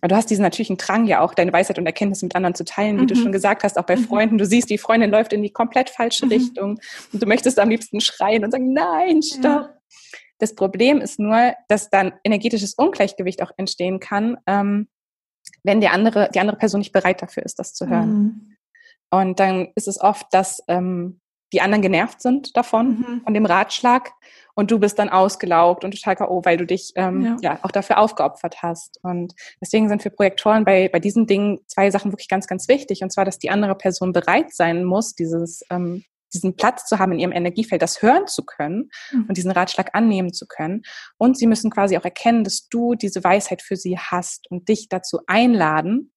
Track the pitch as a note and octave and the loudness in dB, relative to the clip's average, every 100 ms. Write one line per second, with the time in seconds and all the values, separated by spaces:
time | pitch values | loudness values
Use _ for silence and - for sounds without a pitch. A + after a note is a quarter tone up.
0 | E3+ G3 A3 G#3 G3 - A3 F#3 - G3+ | 2 2 2 0 0 0 -6 -6 -2 0
1 | A3+ D#3+ E3 - F3+ E3+ F#3+ F#3 E3+ E3 | 2 4 2 2 2 2 0 -2 -4 -2
2 | G3+ G3 F3+ F3+ F#3 F3+ E3+ - G#3+ G#3 | -2 -2 -4 -2 -2 -4 -8 -4 -2 2
3 | B3+ B3 A#3 G3 G3 G#3 G#3 F#3 F3 F#3 | 2 2 0 0 2 2 0 -2 0 0
4 | A3+ A#3 A3 G#3+ G3 A#3 A#3 G#3 - A3+ | 2 2 2 2 4 2 2 -4 0 2
5 | G#3+ G#3+ A3 G#3 G#3 - A#3 B3+ B3+ - | 4 2 2 -2 -4 -2 0 0 -2 -2
6 | A#3+ - C4+ B3+ B3 B3 G3 G#3 - - | -2 0 2 2 0 -2 -6 -6 -10 -20
7 | - G#3 G#3+ A#3 C#4+ B3+ G#3 A3+ - G#3 | -10 -4 2 2 2 4 2 2 -2 -4
8 | - - F#3+ A3 G#3 C4 B3+ C4+ E4 E4 | -4 0 0 0 0 -2 0 0 0 2
9 | F4+ D#4+ D#4 C4+ B3+ D4 - - _ - | 4 2 2 0 2 2 -2 -16 _ -20
10 | - - _ _ A3 A3 F#3+ F#3+ A#3+ D4 | -20 -20 _ _ -6 -2 -4 2 4 4
11 | G#3 - G#3 A3 B3 A3+ _ G#3 - G3 | 0 -4 0 4 2 0 _ -2 2 2
12 | F#3 - - G#3 A3 A3 G3 - C#4+ - | 2 -2 -2 0 0 -2 -4 0 0 2
13 | G3 - F#3 F3+ F3+ - F#3+ - F3+ F#3+ | -2 -2 -6 -6 -10 -8 -8 -4 -4 -4
14 | - G3+ A3 A#3+ - G3+ G3+ G3+ G#3 _ | -4 -4 -2 -4 -2 0 0 -2 -4 _
15 | _ _ _ _ - _ - G#3 G3+ F3 | _ _ _ _ -20 _ 0 2 4 4
16 | A3 G#3+ G#3 G3 G3 G3+ A3 G3+ G3+ G3 | 2 2 0 0 -2 0 0 0 0 0
17 | F#3 F#3+ F3+ - - - - - C4 A3+ | 2 -2 -4 -12 -12 -12 -14 -10 -4 0
18 | A3 G#3+ G#3 A3+ - _ _ _ _ _ | 0 2 0 -2 -18 _ _ _ _ _
19 | _ F#3+ F#3+ F#3 G3 F#3+ F3+ - G#3 F#3+ | _ 0 0 2 0 0 -4 -6 -8 0
20 | G3 G#3 - F#3+ F#3+ - - F3+ F3+ F3+ | 0 0 0 0 0 -6 -4 -2 -2 -4
21 | F3 F#3 _ _ _ - - G#3+ G3 F3+ | -6 -12 _ _ _ -2 2 2 2 0
22 | G#3+ - B3 C4 C4+ - A#3+ A3+ B3 A3 | -2 -4 -2 -2 -2 -4 0 0 0 -2
23 | B3 A#3+ A3+ G#3 G#3+ F3+ G#3 - B3 B3 | -4 -6 -2 0 2 2 0 0 2 2
24 | B3 _ _ _ _ - G3+ A3+ G3+ G3+ | 0 _ _ _ _ -4 0 2 2 0
25 | G#3 F#3 F#3+ - - E3+ E3+ F3+ F#3+ G#3 | 0 4 2 0 0 4 4 2 -4 -8
26 | - F#3+ G3+ F3+ F3+ E3+ E3+ F#3 - - | -4 -2 0 0 2 2 0 -4 -4 -4
27 | F#3 F#3 A#3 A#3 E3+ D3 F#3+ G3+ F#3+ G3 | -2 0 -2 -2 -4 -4 -4 -4 0 4
28 | A3 - D3 - E3+ - E3+ E3+ - _ | 2 2 -2 -2 -12 -8 -8 -8 -12 _
29 | F3+ F3 F3 - - - - A3 G#3+ G#3 | -8 -6 -8 -12 -20 -16 -2 0 2 0
30 | G#3+ - G3 G3 G#3+ G#3+ G3+ F#3+ F#3 E3+ | -4 0 0 2 2 2 4 4 4 2
31 | G3+ G3+ A3 G3+ G3+ G3+ _ - G3 G3 | 0 0 2 2 0 -2 _ 0 2 2
32 | G3+ F#3+ - G3 G3 F#3 - C#4 C#4+ F#3+ | -2 -8 -4 -4 -4 -8 2 0 2 -6
33 | F#3 - G3 F#3+ - G3 G#3 G3 G3 F3+ | -4 -2 -2 -2 -4 -2 0 0 -2 -2
34 | F#3 F#3 - G#3 E4 - E3+ E3+ F3+ F#3+ | 0 0 2 0 0 -2 0 0 0 0
35 | A3+ - E3 E3 E3+ E3+ - F3+ F3 F3+ | -2 -6 -4 -4 -4 -10 -8 -6 -6 -8
36 | - _ _ F3+ F#3+ F#3 G#3+ B3 - G#3 | -12 _ _ -4 -4 0 -2 -2 -4 0
37 | F#3+ E3+ F#3 F3 F3 F3 A3+ F3 E3 - | 0 0 -2 -2 -4 -4 -4 -2 -2 0
38 | G#3+ D4+ G4+ - - - D3 F#3+ D4+ - | 4 4 2 -8 -10 -8 -6 -6 -8 -12
39 | - C4 A3 F#3 F3+ F3+ F#3 - F#3+ - | -4 -4 -2 -2 -2 0 -2 -2 -2 2
40 | A3+ G3 F3+ - - - D#3 G3+ - - | 2 2 -2 -6 -18 -10 -6 -6 -10 -20
41 | - _ A#3 B3+ A#3 A3 A3 G#3+ G3 F3 | -20 _ 2 4 2 2 0 0 0 0
42 | F3 - - A#3 G#3 - _ A#3 A#3+ A#3+ | -2 -2 0 2 0 -4 _ -4 -2 -2
43 | G3+ F#3+ F3+ G3 G3+ F3+ - F#3+ F#3 F3+ | -4 -2 2 2 2 -8 -6 -6 -4 -6
44 | - F3+ F3+ - _ F3+ F3 G#3+ - F#3 | -4 -6 -6 -12 _ -12 -2 -2 -2 -8
45 | - - - F#3+ B3 A3+ D#3+ D#3 D#3 A#3 | -6 -8 0 2 4 4 2 0 0 -2
46 | - | -4